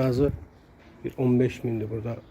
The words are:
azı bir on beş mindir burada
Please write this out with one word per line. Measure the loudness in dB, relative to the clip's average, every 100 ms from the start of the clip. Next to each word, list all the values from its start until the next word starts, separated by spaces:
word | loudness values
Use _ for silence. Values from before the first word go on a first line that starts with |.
| 2
azı | 2 2 0 -10 -20 -20 -20 -20 -12
bir | -10 -2
on | 2 4
beş | 4 0
mindir | -4 -4 -4
burada | -6 -8 -10 -12